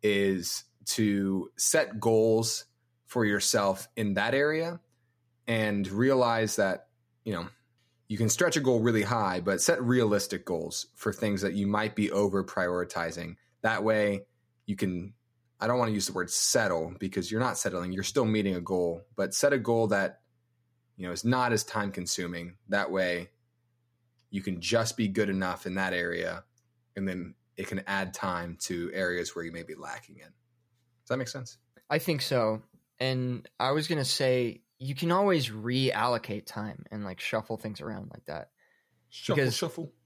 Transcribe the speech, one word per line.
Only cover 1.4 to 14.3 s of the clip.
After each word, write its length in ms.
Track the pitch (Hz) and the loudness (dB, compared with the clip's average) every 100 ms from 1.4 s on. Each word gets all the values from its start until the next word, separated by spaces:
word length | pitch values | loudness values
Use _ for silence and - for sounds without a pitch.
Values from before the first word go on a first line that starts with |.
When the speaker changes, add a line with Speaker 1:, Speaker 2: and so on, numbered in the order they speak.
| - - | -2 -2
Speaker 1:
set 420 | - 160 147 113 | 2 2 0 0
goals 680 | 117 113 110 110 117 - - _ _ _ _ | 4 6 6 4 2 -4 -8 _ _ _ _
for 160 | 123 | 0
yourself 640 | 107 104 - 117 101 95 - - | 0 2 2 2 2 0 -4 -4
in 200 | 107 98 | -2 0
that 180 | 107 | 2
area 480 | 131 147 156 165 170 _ _ _ _ _ _ - | 2 2 0 -4 -6 _ _ _ _ _ _ -2
and 400 | 113 107 104 92 | 2 2 2 0
realize 720 | 98 127 135 123 117 110 - | 2 4 6 4 4 0 2
that, 320 | 98 92 - _ _ _ | 2 0 -6 _ _ _
you 80 | - | -6
know, 160 | 92 85 - _ _ _ _ _ | -6 -6 -12 _ _ _ _ _
you 80 | 107 | 0
can 100 | 113 | 0
stretch 300 | - 175 156 | 4 4 4
a 20 | |
goal 220 | 135 120 | 4 4
really 220 | 113 113 | 4 4
high, 360 | 101 117 101 92 | 2 2 2 0
but 220 | 87 95 | 0 2
set 200 | - 170 | 4 2
realistic 600 | 120 127 113 104 - 90 | 4 4 6 4 0 -6
goals 440 | - 85 80 - - | -4 -4 -4 -8 -10
for 200 | - - | -6 -6
things 280 | 95 110 101 | -2 -2 0
that 120 | 98 | 0
you 120 | 92 101 | 0 0
might 280 | 104 110 107 | 0 0 0
be 160 | 104 | 0
over 320 | 98 104 98 | 2 2 0
prioritizing. 920 | 95 - 90 90 87 - 85 82 85 85 _ _ | -2 -2 -2 -2 -4 -4 -4 -6 -10 -12 _ _
That 240 | 110 110 107 | -2 0 2
way 400 | 110 104 98 101 | 2 2 0 -6